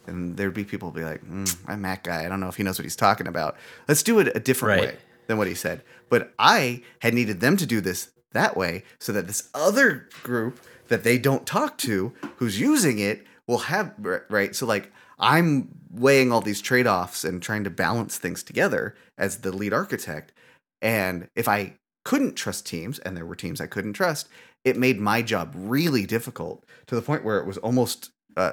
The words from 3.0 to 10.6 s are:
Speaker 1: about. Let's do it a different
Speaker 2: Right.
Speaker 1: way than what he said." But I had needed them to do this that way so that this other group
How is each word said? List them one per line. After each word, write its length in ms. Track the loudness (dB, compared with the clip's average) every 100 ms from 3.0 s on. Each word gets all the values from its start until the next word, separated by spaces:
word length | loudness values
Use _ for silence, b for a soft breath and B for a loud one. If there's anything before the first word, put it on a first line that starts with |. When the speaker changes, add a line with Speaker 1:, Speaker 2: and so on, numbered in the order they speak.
| 4 4 0
Speaker 1:
about. 300 | -4 -4 -6 B B B
Let's 160 | 2
do 160 | 4 4
it 120 | 4 2
a 40 |
different 400 | 0 2 2 2
Speaker 2:
Right. 80 | 2
Speaker 1:
way 40 | -4 -18 _ -4
than 100 | 0
what 80 | 0
he 80 | -2
said." 260 | -6 -6 -10 b b
But 240 | 2 2 2
I 460 | 4 6 2 -2 b b
had 140 | 0 2
needed 240 | 2 2
them 180 | 4 4
to 80 | 2
do 160 | 0
this 300 | 0 -4 -8 _ _
that 220 | 0 0 0
way 280 | -2 -4 -10 b
so 120 | -6
that 140 | -4 -4
this 240 | -6 -8 -2
other 520 | 2 4 4 2 -8 -16
group 380 | -6 -4 -4 -6